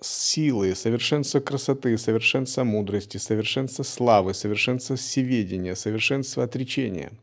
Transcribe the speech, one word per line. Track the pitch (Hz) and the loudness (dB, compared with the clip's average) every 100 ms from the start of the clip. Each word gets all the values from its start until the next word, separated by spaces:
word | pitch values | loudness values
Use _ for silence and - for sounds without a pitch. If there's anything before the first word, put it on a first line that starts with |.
силы, | - - - - 151 117 95 | -8 -4 -2 0 2 2 2
совершенство | 92 113 117 - 147 139 143 | 0 0 0 0 0 2 0
красоты, | 139 139 - 135 127 113 | 0 -4 0 0 2 0
совершенство | 113 113 113 135 131 - | 2 2 2 0 0 0
мудрости, | 127 107 98 101 101 107 | 0 2 0 -2 -4 -8
совершенство | - 110 113 - 135 - | -2 0 0 -2 -2 -4
славы, | 135 - 120 107 95 | -6 0 6 6 6
совершенство | 98 104 104 - 127 - 127 | 0 -2 0 0 0 -2 -4
всеведения, | - - 127 127 95 95 92 90 | -2 0 2 2 0 -2 -4 -4
совершенство | 107 110 - 135 131 - | -2 0 0 0 -2 -2
отречения. | 123 127 127 - 123 90 69 113 | -2 -2 -4 -2 -2 -4 -8 -12